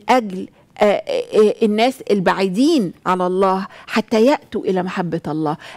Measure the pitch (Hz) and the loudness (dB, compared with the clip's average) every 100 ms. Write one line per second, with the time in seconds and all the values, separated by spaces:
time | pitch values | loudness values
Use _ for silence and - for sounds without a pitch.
0 | - 254 214 185 190 _ _ - 208 190 | 0 0 0 -8 -12 _ _ 0 2 0
1 | - - - 208 214 - 220 214 247 - | -2 -4 0 2 2 2 0 2 0 -2
2 | - 202 175 170 190 185 285 320 180 - | -2 0 0 0 0 2 2 2 0 -4
3 | - 185 180 185 196 190 196 - - 226 | -4 -2 0 2 2 0 -4 -14 -6 -4
4 | - 220 240 302 - 214 - 185 185 185 | 0 2 4 2 -4 -8 -4 -4 -4 -4
5 | 175 165 160 156 151 151 - | -4 -6 -6 -4 -4 -6 -12